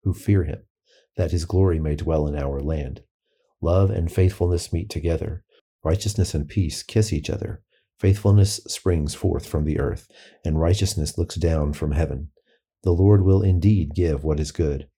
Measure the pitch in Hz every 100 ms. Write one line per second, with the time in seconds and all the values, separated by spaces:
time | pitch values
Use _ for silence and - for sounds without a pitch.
0 | 101 90 - 101 73 - _ _ _ _
1 | _ - 82 82 82 92 95 80 78 73
2 | 80 80 76 73 69 69 71 78 67 -
3 | _ _ _ _ _ _ 82 90 98 85
4 | 82 - 92 - 87 87 - 85 - 78
5 | 82 80 78 85 _ _ _ _ 78 90
6 | 101 101 90 78 73 104 82 - - 110
7 | 107 76 - - - - _ _ _ _
8 | 95 98 104 101 98 - - - 95 85
9 | 73 - 92 69 - 78 76 71 69 -
10 | _ _ - _ 82 78 82 101 95 -
11 | 78 - 85 - 82 80 73 73 78 73
12 | 76 67 73 _ _ _ _ _ 92 85
13 | 98 104 95 95 98 87 98 104 76 76
14 | 85 71 76 76 76 - 78 69 -